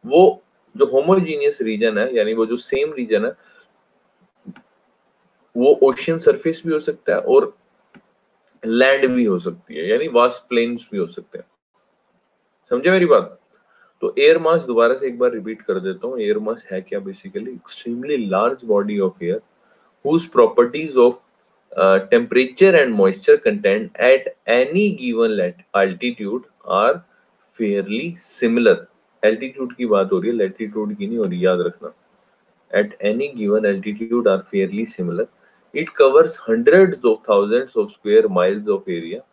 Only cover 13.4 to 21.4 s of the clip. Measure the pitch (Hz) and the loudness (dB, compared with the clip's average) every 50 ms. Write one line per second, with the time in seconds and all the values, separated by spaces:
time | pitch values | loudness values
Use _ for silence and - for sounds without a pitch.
13.4 | _ _ _ _ _ _ _ _ _ _ _ _ - - - - 139 151 165 170 | _ _ _ _ _ _ _ _ _ _ _ _ -8 -6 -2 2 4 4 4 4
14.4 | 165 160 165 165 - 123 120 113 117 117 131 135 139 131 120 120 123 123 117 110 | 2 0 0 0 0 0 2 2 2 2 2 -2 -4 -8 -4 -2 -2 -2 -2 -4
15.4 | 95 107 113 110 - - 95 95 90 95 92 92 - 120 131 123 107 101 107 107 | -10 -10 -12 -12 -6 -6 -6 -4 -4 -6 -8 -8 -10 -10 -8 -6 -2 -2 -2 -2
16.4 | 107 107 113 113 - - 95 95 92 _ 104 101 98 98 95 - - 95 95 101 | -4 -6 -8 -8 -10 -10 -10 -10 -10 _ -10 -10 -10 -10 -16 -16 -18 -12 -12 -12
17.4 | 110 127 127 - _ - - - - 120 117 120 131 143 151 131 113 98 92 95 | -12 -12 -16 -16 _ -20 -20 -14 -10 -10 -10 -8 -6 -4 -4 -4 -4 -2 -2 0
18.4 | 110 120 131 131 123 113 104 101 101 107 104 101 95 95 - _ 87 87 92 90 | 0 -2 -4 -6 -4 0 0 0 0 -2 -4 -2 -2 -4 -4 _ -6 -6 -6 -6
19.4 | _ _ _ _ _ _ _ _ _ _ _ _ _ 139 156 170 165 - - 131 | _ _ _ _ _ _ _ _ _ _ _ _ _ 0 0 0 -2 0 4 4
20.4 | 117 107 - - 120 120 127 151 160 151 135 127 120 123 123 - _ _ _ _ | 4 6 6 4 2 4 0 -8 -8 -2 2 4 4 4 4 -2 _ _ _ _